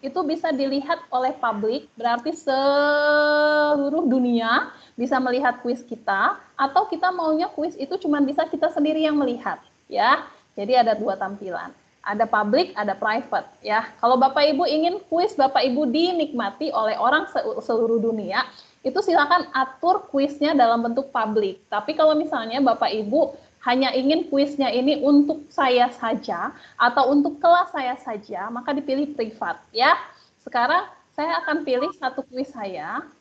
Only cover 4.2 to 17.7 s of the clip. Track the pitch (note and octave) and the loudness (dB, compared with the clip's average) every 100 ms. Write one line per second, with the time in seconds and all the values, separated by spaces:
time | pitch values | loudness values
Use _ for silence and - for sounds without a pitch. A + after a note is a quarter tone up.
4.2 | B3 A#3 A3+ B3 - - - - B3 C4 | 2 0 2 0 -2 -10 -20 -8 -2 -2
5.2 | B3+ B3 C4+ A#3+ - B3 - A3 - G3 | 0 0 0 -2 -4 -6 -8 -10 -4 0
6.2 | A#3+ - - - C4+ C#4 F#4+ E4 F4+ F4+ | 0 -2 -10 -4 0 0 0 -2 -2 0
7.2 | D#4+ D#4 F4+ - D4+ - C4+ F#4 E4+ D4 | 0 0 -2 -4 -6 -6 -6 -4 -2 0
8.2 | C4+ C#4+ D#4+ D#4+ D#4+ E4 D4+ D#4 D#4 D4 | 0 0 -2 0 -2 0 0 2 0 2
9.2 | C4+ A#3+ - E3 _ _ _ - G#3+ D4+ | 0 -2 -6 -8 _ _ _ 0 2 2
10.2 | - - _ - G3+ B3+ A3+ G#3 G#3+ F#3+ | 0 -20 _ -10 0 4 4 2 -2 -4
11.2 | F#3+ G3+ G3 E3+ F3 - _ _ - G#3 | -6 -8 -10 -10 -10 -16 _ _ -8 -2
12.2 | A3 A3 G#3 B3 F4+ - G#3 F#3+ A3 A3 | 0 2 2 2 0 -2 -4 -2 -2 -2
13.2 | - G3 - _ G#3 G#3+ A3 - A#3 B3 | -2 -6 -6 _ -2 -2 -2 -2 2 4
14.2 | C4+ C4+ D4 C#4+ E4+ D4+ E4 G4 - E4 | 4 4 2 2 0 2 0 -2 -4 0
15.2 | F#4 - C4+ C4+ B3+ B3 D4+ B3+ F4 F4 | 0 2 2 2 0 0 0 2 0 0
16.2 | D4+ A#3+ G3+ - D4+ - A3 A#3 A3+ D4 | -2 -2 -6 -4 -4 -2 -2 0 2 2
17.2 | F#4+ D4 G#3+ G#3+ - | 0 -4 -4 -6 -4